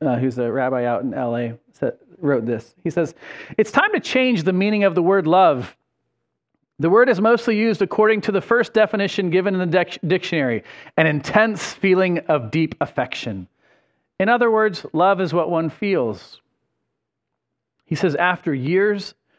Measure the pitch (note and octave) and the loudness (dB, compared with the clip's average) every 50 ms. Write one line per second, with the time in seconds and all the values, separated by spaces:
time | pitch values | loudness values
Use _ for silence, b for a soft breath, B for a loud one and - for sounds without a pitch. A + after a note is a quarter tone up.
0 | D#3 C#3 B2 A#2+ B2+ C3 A2+ B2+ A#2+ A#2 A2+ C3+ B2+ C3 C3 B2 A#2+ A#2+ A#2+ - | -4 -2 -2 0 0 -2 -2 -2 -4 -2 -2 -2 -2 -2 -2 -2 -2 -2 -2 -2
1 | B2+ B2+ - C3 B2+ A#2+ A#2 A#2+ A#2+ A#2 A2+ - _ _ _ - C#3 B2 - _ | -4 -6 -6 -4 -4 -4 -4 -4 -4 -6 -8 -12 _ _ _ -6 -6 -6 -6 _
2 | _ _ - - F3 C#3+ C#3 A#2+ A2 A#2+ A#2+ - - - _ _ - F3 - F3 | _ _ -16 -6 -2 -2 -2 0 0 -2 -4 -6 -6 -14 _ _ -8 -6 -2 -2
3 | E3 C#3 - B B B B B B B B B G#3+ - - C#4+ F4+ G#4+ G#4 E4+ | -4 -4 -6 B B B B B B B B B -2 0 2 0 0 0 -2 -4
4 | - - - B3+ B3+ B3+ A#3+ F3 D3+ F#3 F#3 F3+ G3 G#3 G#3+ G#3 G3+ F#3+ E3 F3+ | -4 -2 -2 0 0 2 0 0 0 0 0 0 0 0 0 2 2 2 2 2
5 | E3+ F3 G3 G3 E3 D#3 F3 F#3 F#3+ E3+ C#3+ B2+ A#2 - - _ _ _ _ _ | 2 2 2 2 2 2 4 6 6 4 4 0 -4 -10 -14 _ _ _ _ _
6 | _ _ _ _ _ _ _ _ _ _ _ _ _ _ _ - C#3+ E3+ F#3+ A3+ | _ _ _ _ _ _ _ _ _ _ _ _ _ _ _ -2 0 4 6 6
7 | B3+ C4 A3 F3 G#3+ A3+ A#3+ A3+ - A#3+ G#3+ G#3 A3 A3+ G#3 - G3 - - - | 6 4 4 2 4 2 2 2 2 0 0 2 2 0 2 0 -2 -2 2 2
8 | G#3+ G#3+ A3 G#3 - - G3 F#3+ - - A3+ B3 A3+ - - A3 G#3+ - - G3+ | 2 4 2 0 0 -2 -2 -2 0 2 2 2 2 2 2 2 2 2 2 -2
9 | G3+ F#3 - - F#3+ F3 D#3+ F#3 F3+ G3+ F#3+ F3+ F3+ E3+ D#3 F3+ F3 F3 - - | -2 -2 -2 -2 -2 0 0 0 0 0 -2 -2 -2 0 0 0 0 0 -6 -8
10 | - D#3 F3+ F#3 - - F3 D#3+ C#3 B2+ A#2 G#2 B B B B B B B - | -2 -2 -2 -2 -2 -2 -4 -2 -2 -2 -2 -4 B B B B B B B 0
11 | D#3+ D#3 D3+ D3 - - - G#3 A3 A3+ G#3 F3 - - - - - F#3+ F#3 F#3 | 2 2 0 -2 -4 0 2 2 2 2 0 -6 -8 -12 -10 -2 2 2 4 4
12 | F#3 F3+ F3 E3 - - D#3 C#3+ B2 G#2+ - D#3+ D#3+ D#3 - - C#3 - - - | 2 0 0 -2 0 0 -2 -2 -2 -2 -2 -2 -2 -2 -2 -6 -6 -4 -4 -6
13 | D#3 - - - - A#2+ G2+ F#2+ F2+ _ _ _ _ _ _ _ _ _ _ _ | -6 -4 -6 -10 -8 -8 -10 -10 -12 _ _ _ _ _ _ _ _ _ _ _
14 | _ _ _ - F#3+ G#3+ A#3+ A#3+ B3 A#3 A3 A3 G#3+ G#3+ E3+ - - - - D#3 | _ _ _ -4 0 2 4 4 4 4 4 2 2 0 -2 -4 -12 -6 0 2
15 | F3 G3 G3 F3+ F#3+ D#3 D#3+ E3+ D#3+ E3+ F3 E3 E3 D#3 - - G#3 G3+ F#3+ D#3 | 2 4 2 2 0 -2 0 -2 -2 0 -2 -2 -2 -4 -6 -4 -4 -2 0 0
16 | B2 A2+ G#2 - - - - _ _ _ _ _ _ _ _ _ _ _ _ _ | 0 -2 -4 -8 -12 -20 -20 _ _ _ _ _ _ _ _ _ _ _ _ _
17 | _ _ _ _ _ _ _ _ _ _ _ _ _ _ _ _ _ - D#3+ - | _ _ _ _ _ _ _ _ _ _ _ _ _ _ _ _ _ -8 -6 -2
18 | - F3 C#3+ - E3+ F3+ F3+ - - E3+ C#3+ C3 B2+ D3 F3 F#3+ G3+ G#3 G#3 G3+ | -2 -2 0 0 0 0 0 -2 -2 -4 -4 -2 -2 0 0 2 2 2 0 -4
19 | - - - _ _ _ _ | -6 -12 -18 _ _ _ _